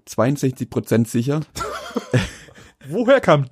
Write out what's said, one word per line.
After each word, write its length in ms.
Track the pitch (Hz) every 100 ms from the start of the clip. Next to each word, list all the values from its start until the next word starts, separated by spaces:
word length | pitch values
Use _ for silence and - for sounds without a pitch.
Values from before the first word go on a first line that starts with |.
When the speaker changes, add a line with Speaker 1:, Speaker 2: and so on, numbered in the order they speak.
| -
Speaker 1:
zweiundsechzig 640 | - 113 143 135 - 123
Prozent 380 | - 104 113 117
sicher. 340 | 117 120 147 147 - - - - - -
<laughs> 840 | 120 95 - - - - _ 131
Speaker 2:
Woher 300 | 170 233 269
kam 260 | - 151 135